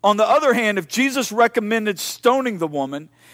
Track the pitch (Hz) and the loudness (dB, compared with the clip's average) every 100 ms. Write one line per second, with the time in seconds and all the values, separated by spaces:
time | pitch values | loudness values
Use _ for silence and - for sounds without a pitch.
0 | 202 208 214 277 294 220 220 196 160 - | 2 2 4 4 4 2 0 -2 -4 -2
1 | 269 269 240 214 233 233 208 226 214 180 | -2 -2 -4 2 2 2 -2 -2 -2 -6
2 | - - 240 269 254 196 160 147 135 143 | -8 -2 2 2 0 -4 -4 -4 -6 -8
3 | 156 _ - | -12 _ -20